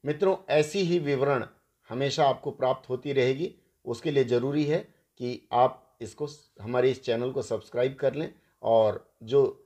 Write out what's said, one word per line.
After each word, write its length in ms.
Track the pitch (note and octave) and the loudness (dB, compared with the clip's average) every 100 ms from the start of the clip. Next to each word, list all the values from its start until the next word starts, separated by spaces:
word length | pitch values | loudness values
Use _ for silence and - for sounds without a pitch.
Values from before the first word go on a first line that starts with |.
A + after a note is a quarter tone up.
मित्रों, 320 | C#3 D3 F#3+ F#3 - | -4 0 0 0 0
ऐसी 300 | D3+ D3+ G3+ | 2 2 -2
ही 180 | F3+ F3 | 0 0
विवरण 440 | C#3+ C#3 C#3 C3+ - _ _ _ _ | 0 0 0 0 -4 _ _ _ _
हमेशा 340 | A#2 C3+ C3 | -4 -4 2
आपको 260 | C#3+ B2+ D3 | 2 0 -6
प्राप्त 360 | B2+ C3 C3 - | -4 -2 -2 -4
होती 240 | B2+ C#3+ | -8 -2
रहेगी। 420 | C3+ B2+ C3+ E3+ - _ _ | 0 2 0 -6 -10 _ _
उसके 260 | - A#2 E3 | -10 -6 -2
लिए 140 | C#3 | 0
ज़रूरी 400 | B2 A#2+ C3 D3 | 2 2 0 -2
है 140 | C#3+ D#3+ - _ _ _ | 0 -2 -4 _ _ _
कि 280 | B2 B2 _ | -10 -10 _
आप 420 | A#2+ B2+ - _ _ | 2 2 2 _ _
इसको, 280 | A2 - D3 - _ _ | -14 -8 -10 -10 _ _
हमारे 300 | G2+ B2+ B2+ | -4 2 2
इस 120 | B2+ | 2
चैनल 260 | - A#2 B2 | -2 -2 -2
को 100 | B2+ | -4
सब्सक्राइब 540 | A2 A2 - A#2+ B2+ C#3 | -6 -6 -6 -2 -2 0
कर 180 | C#3 | -4
लें 180 | C3+ E3+ - _ _ | -2 -10 -12 _ _
और 440 | - A2+ G#2+ - - _ | 2 4 4 0 -12 _
जो 180 | A2 C#3 B2+ - | 0 2 2 -2